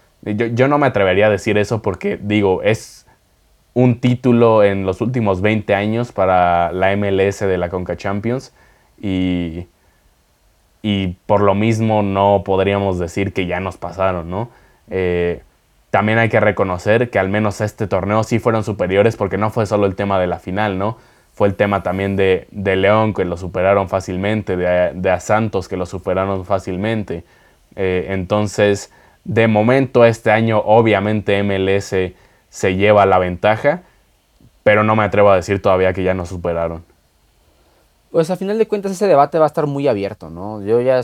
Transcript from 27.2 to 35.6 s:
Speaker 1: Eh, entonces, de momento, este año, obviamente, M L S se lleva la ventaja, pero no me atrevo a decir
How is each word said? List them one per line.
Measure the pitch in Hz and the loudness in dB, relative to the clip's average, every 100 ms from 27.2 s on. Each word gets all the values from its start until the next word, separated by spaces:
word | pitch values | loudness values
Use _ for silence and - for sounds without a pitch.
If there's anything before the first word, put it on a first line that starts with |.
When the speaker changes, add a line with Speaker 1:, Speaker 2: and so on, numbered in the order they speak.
| - _ _ _ _ - | -12 _ _ _ _ -6
Speaker 1:
Eh, | 95 90 98 | -2 -2 -4
entonces, | 98 90 104 104 - 104 101 - _ _ _ - | -6 -2 -2 -2 2 2 2 -4 _ _ _ -4
de | 113 113 | 0 2
momento, | 107 110 135 127 123 117 | 4 4 2 2 4 4
este | 110 113 | 4 0
año, | 110 113 107 | 2 2 0
obviamente, | - 110 113 98 104 107 101 101 | 4 4 6 2 2 -2 0 0
M | 101 | 0
L | 98 95 98 | 0 0 0
S | - 98 90 - _ _ _ | -2 -2 -4 -6 _ _ _
se | - 101 92 | -4 -2 2
lleva | 101 104 98 | 4 6 6
la | 92 | 4
ventaja, | 90 90 104 107 143 175 - _ _ _ _ _ _ _ | 2 0 0 0 0 -2 -6 _ _ _ _ _ _ _
pero | 107 104 107 | 2 2 4
no | 110 | 2
me | |
atrevo | 104 104 101 | 2 4 4
a | 95 | 4
decir | 90 98 | 2 -2